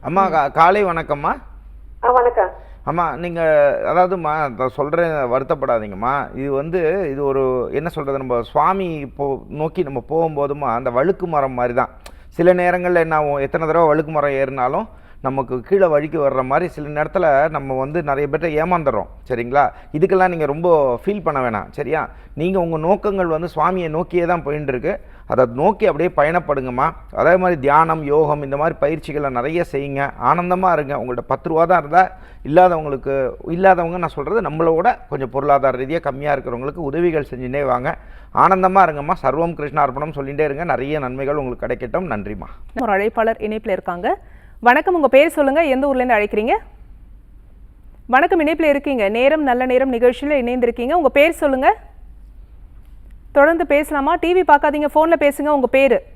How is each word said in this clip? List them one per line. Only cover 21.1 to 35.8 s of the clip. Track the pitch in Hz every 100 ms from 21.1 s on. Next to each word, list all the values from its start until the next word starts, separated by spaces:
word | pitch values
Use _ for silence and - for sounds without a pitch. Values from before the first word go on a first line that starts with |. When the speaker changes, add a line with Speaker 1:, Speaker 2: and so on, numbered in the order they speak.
| 208
Speaker 1:
பண்ண | 160 143
வேணாம், | 127 107 -
சரியா? | - 131 156 - - -
நீங்க, | - 165 190
உங்க | 170 160
நோக்கங்கள் | 160 196 208 196 175 156
வந்து | 170
சுவாமியை | 156 156 185 165
நோக்கியே | 156 170 175 170
தான் | 175 139
போயின்னு | 151 143
இருக்கு. | 127 147 208 - - -
அதை | 127 127
நோக்கி | 117 170 202 -
அப்படியே | 147 165 -
பயணப்படுங்கம்மா. | 147 175 156 143 131 123 147 - -
அதே | - 131 185
மாதிரி | 185 170
தியானம், | 135 147 165 160
யோகம், | 143 147 151 147
இந்த | 139 139
மாதிரி | 156 160
பயிற்சிகளை | 143 160 - 143 147
நிறைய | 123 127 165 165
செய்யுங்க. | 139 143 139 139 -
ஆனந்தமா | 123 160 175 180 185
இருங்க. | 165 139 139
உங்கள்ட்ட | 120 123 -
பத்து | 135 -
ரூபா | 160
தான் | 170 180
இருந்தா, | 147 170 185 - - - -
இல்லாதவங்களுக்கு, | 156 185 165 151 135 139 135 127 - -
இல்லாதவங்க | 170 190 180 170 180
நான் | 165 -
சொல்றது, | 139 214 175
நம்மளோட | 156 165 160 196 - -
கொஞ்சம் | 147 131
பொருளாதார | 127 143 139 131
ரீதியா | 127